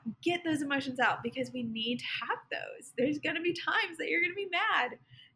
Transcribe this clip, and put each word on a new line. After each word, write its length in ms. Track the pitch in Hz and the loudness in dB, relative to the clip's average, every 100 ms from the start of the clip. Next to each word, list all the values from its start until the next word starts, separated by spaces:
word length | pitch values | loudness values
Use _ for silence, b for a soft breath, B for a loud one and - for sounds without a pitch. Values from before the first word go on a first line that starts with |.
| 233 - | -8 -4
get 200 | 330 349 | 0 0
those 180 | 339 302 | 2 0
emotions 360 | 285 277 269 254 | 2 0 0 2
out, 240 | 226 165 | 4 4
because 300 | 240 254 240 | -2 -2 -4
we 100 | 254 | -2
need 360 | 233 220 226 240 | -4 -2 -2 -2
to 60 | - - 240 | -2 -6 -2
have 120 | 453 - | -4 -4
those. 420 | - - - - - | -8 -8 -10 -10 0
There's 220 | 262 294 | 2 2
gonna 220 | 311 320 | -2 0
be 120 | 349 | 0
times 460 | 339 - 403 392 330 | 0 2 2 0 -2
that 100 | 302 | 0
you're 120 | 330 | 2
gonna 140 | 349 | 2
be 140 | 392 392 | -2 -2
mad, 480 | 349 440 339 247 233 B B B | 0 4 4 2 -4 B B B